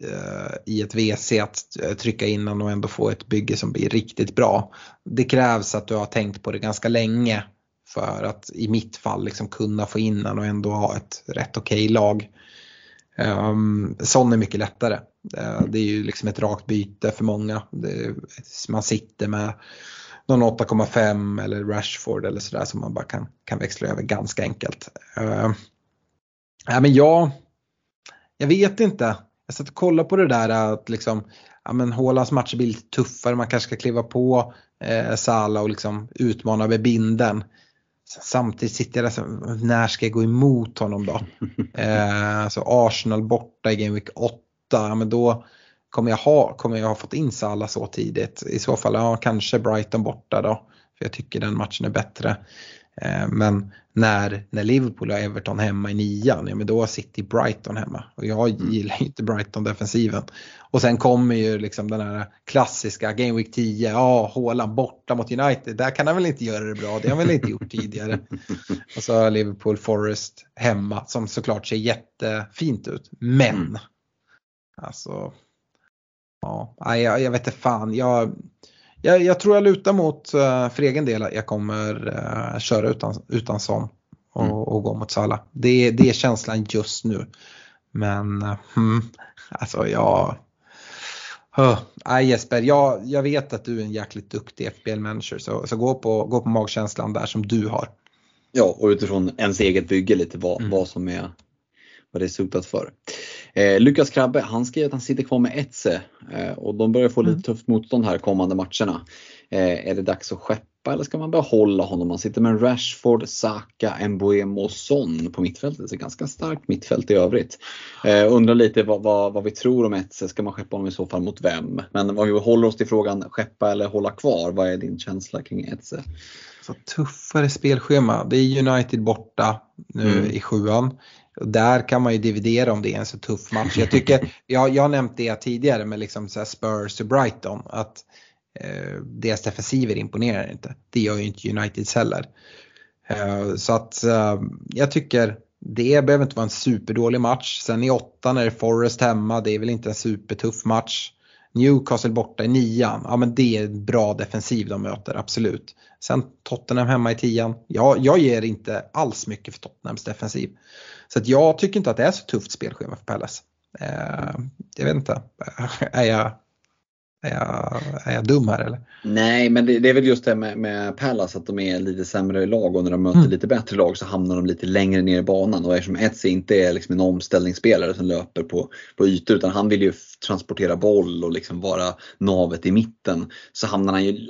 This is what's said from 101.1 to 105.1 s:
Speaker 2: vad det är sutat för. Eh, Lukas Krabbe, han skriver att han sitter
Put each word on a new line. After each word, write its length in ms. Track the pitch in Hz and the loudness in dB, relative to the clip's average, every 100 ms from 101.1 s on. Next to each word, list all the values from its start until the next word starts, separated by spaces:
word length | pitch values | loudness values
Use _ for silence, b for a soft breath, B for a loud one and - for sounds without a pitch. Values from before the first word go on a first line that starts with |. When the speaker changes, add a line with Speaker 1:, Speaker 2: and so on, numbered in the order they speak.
| 87 92 - _ _ _ b b b b | -6 -8 -14 _ _ _ b b b b
Speaker 2:
vad 100 | 90 | -4
det 40 | 92 | -4
är 40 | |
sutat 360 | - 95 92 87 | -2 -4 -4 -4
för. 260 | - - - - B B B B | -6 -6 -12 -16 B B B B
Eh, 260 | - 101 196 | 2 4 8
Lukas 300 | 135 143 135 | 6 6 4
Krabbe, 320 | 139 127 123 | 2 2 0
han 240 | 101 117 123 | -2 -2 -4
skriver 200 | 156 147 | -2 -2
att 60 | |
han 100 | 139 | -4
sitter 220 | - | -4